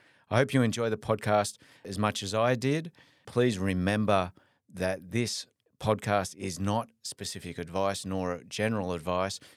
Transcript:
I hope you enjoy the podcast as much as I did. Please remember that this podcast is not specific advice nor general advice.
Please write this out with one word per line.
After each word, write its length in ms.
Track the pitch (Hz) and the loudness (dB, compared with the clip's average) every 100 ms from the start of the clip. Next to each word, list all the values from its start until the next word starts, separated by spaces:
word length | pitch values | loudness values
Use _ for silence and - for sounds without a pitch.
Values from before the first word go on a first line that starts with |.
| _ _ - | _ _ 0
I 60 | 110 | 2
hope 160 | 139 | 4
you 80 | 135 | 4
enjoy 300 | 117 113 113 | 2 2 0
the 80 | 107 | 0
podcast 580 | 110 107 110 104 101 - - - - | 0 0 2 2 2 -4 -18 -18 -8
as 120 | 98 | 0
much 240 | 104 104 | 0 0
as 120 | 98 | -2
I 200 | 107 120 | 2 2
did. 380 | 123 127 156 165 - - _ | 2 0 0 -4 -12 -20 _
Please 340 | - 123 123 95 | -4 2 2 4
remember 760 | 98 92 90 107 104 98 90 - _ _ _ | 0 2 2 2 4 2 2 -6 _ _ _
that 380 | 92 92 95 90 | -4 -2 -2 -4
this 360 | 113 117 - - _ _ - | -2 -2 -4 -10 _ _ -4
podcast 560 | 107 104 107 101 92 98 | 0 0 2 0 0 -4
is 220 | 98 85 | -8 -4
not 300 | 101 107 113 _ | -2 0 -2 _
specific 560 | - - 101 - 90 85 | -14 -10 -10 -10 -10 -8
advice 480 | 85 90 98 98 95 | -6 0 0 0 -4
nor 340 | 95 90 87 - | -2 -2 -4 -6
general 460 | - 107 110 90 | -2 0 0 -2
advice. 440 | 87 82 90 95 - - | -4 -2 0 0 -4 -12